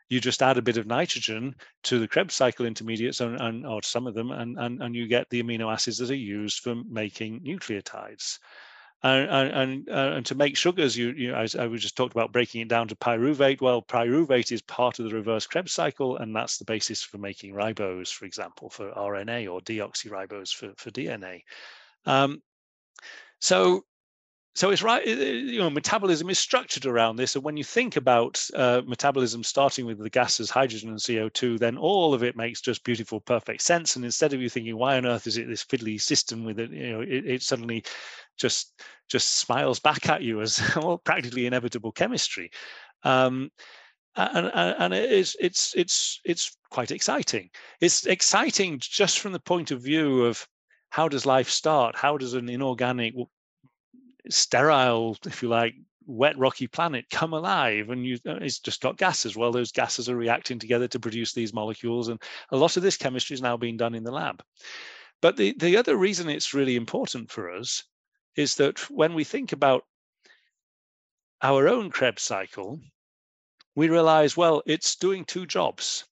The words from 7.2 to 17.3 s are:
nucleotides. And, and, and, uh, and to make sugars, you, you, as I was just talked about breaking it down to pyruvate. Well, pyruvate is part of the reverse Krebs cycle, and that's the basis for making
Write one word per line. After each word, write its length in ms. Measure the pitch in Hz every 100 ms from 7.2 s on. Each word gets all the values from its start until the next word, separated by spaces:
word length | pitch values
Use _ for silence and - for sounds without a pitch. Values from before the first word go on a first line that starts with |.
| 110 113
nucleotides. 960 | 135 185 - 101 - 107 104 107 - - - - - - - _
And, 260 | 131 131 139
and, 220 | 135 135
and, 380 | 143 131 135 143
uh, 260 | - 135 151
and 100 | 123
to 80 |
make 220 | 131 143 139
sugars, 400 | 175 185 147 117
you, 140 | 120
you, 240 | 123 123
as 200 | 131 113
I 120 | - 120
was 160 | 117
just 140 | 107 -
talked 180 | 127
about 180 | 117 110
breaking 300 | 123 120 117
it 60 | 113
down 200 | 117 113
to 80 | 107
pyruvate. 640 | - 113 127 143 139 135
Well, 220 | 127 120
pyruvate 680 | - 120 120 139 160 127 113
is 120 | 113
part 360 | - - 123 113
of 60 |
the 100 | 113
reverse 320 | 110 104 110 -
Krebs 260 | 165 185
cycle, 440 | - 160 - 131 127
and 180 | 113
that's 220 | 110 - -
the 80 |
basis 380 | 104 110 - 110
for 160 | - 101
making 360 | 101